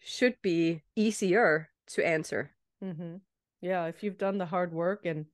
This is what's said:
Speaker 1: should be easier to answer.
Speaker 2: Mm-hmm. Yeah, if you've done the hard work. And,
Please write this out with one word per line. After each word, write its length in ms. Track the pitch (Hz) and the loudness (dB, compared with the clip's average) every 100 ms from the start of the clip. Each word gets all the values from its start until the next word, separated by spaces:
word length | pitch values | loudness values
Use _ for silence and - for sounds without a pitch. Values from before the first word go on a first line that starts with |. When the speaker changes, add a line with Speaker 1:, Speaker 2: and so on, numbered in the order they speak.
Speaker 1:
should 320 | - - 247 247 | -12 0 0 2
be 400 | 190 170 165 160 _ - | 0 2 2 0 _ 0
easier 720 | 214 208 190 202 202 156 160 _ - | 0 2 2 4 6 4 -2 _ -8
to 180 | - 170 | -2 0
answer. 460 | 160 - 104 143 _ _ - | 0 -2 -6 -8 _ _ -12
Speaker 2:
Mm-hmm. 320 | 190 160 170 180 _ _ _ - | -10 -8 -10 -12 _ _ _ -10
Yeah, 240 | 180 180 165 | -4 -2 -2
if 180 | 170 | -4
you've 140 | 208 185 | -6 -2
done 200 | 196 196 | -2 0
the 80 | 170 | 0
hard 280 | 180 175 | 0 0
work. 320 | 165 175 202 170 | 0 -2 0 -2
And, 220 | 156 156 | -4 -6